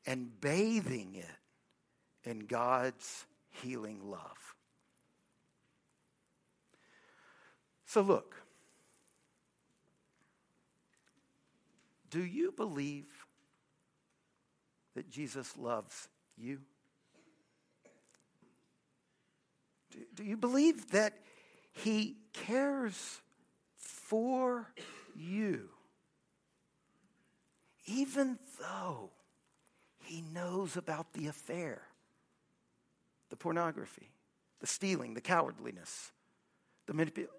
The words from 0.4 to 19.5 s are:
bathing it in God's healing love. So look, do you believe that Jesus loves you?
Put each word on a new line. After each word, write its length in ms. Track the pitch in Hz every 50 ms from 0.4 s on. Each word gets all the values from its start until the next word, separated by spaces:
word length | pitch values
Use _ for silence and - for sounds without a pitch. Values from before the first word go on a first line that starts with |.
| -
bathing 720 | 143 147 180 202 220 226 220 185 143 131 120 101 92 95
it 1120 | 95 87 82 - - _ _ _ _ _ _ _ _ _ _ _ _ _ _ _ _ - 120
in 120 | 117 110
God's 840 | 107 104 120 117 120 123 127 127 123 131 123 - - - - - - - _ _ _ _
healing 640 | - - - 123 127 123 107 107 107 101 95 101
love. 460 | 98 87 - - - - - - - - _ _ _ _ _ _ _ _ _ _ _ _ _ _ _ _ _ _ _ _ _ _ _ _ _ _ _ _ _ _ _ _ _ _ _ _ _ _ _ _ _ _ _ _ _ _ - - - - - - - - - - - - - _ _ _ _ _ _
So 160 | - - 220 196
look, 340 | 196 185 117 - - - - - - - - - - - _ _ _ _ _ _ _ _ _ _ _ _ _ _ _ _ _ _ _ _ _ _ _ _ _ _ _ _ _ _ _ _ _ _ _ _ _ _ _ _ _ _ _ _ _ _ _ _ _ _ _ _ _ _ _ _ _ _ _ _ _ _ _ _ _ _ -
do 120 | - 165 180
you 300 | 175 175 269 330 370 -
believe 540 | - 233 214 165 143 143 143 147 143 143 - - - - - _ _ _ _ _ _ _ _ _ _ _ _ _ _ _ _ _ _ _ _ _ _ _ _ _ _ _ _ _ _ _ _ _
that 140 | 123 - -
Jesus 480 | 123 139 151 127 110 135 127 - -
loves 520 | 147 127 120 120 110 104 - - - - - _ _ _ _ _
you? 240 | - 113 120 139 135 139 139 _ _ _ _ _ _ _ _ _ _ _ _ _ _ _ _ _ _ _ _ _ _ - - - _ _ _ _ _ _ _ _ _ - - _ _ _ _ _ _ _ _ _ _ _ _ _ _ _ _ _ _ _ _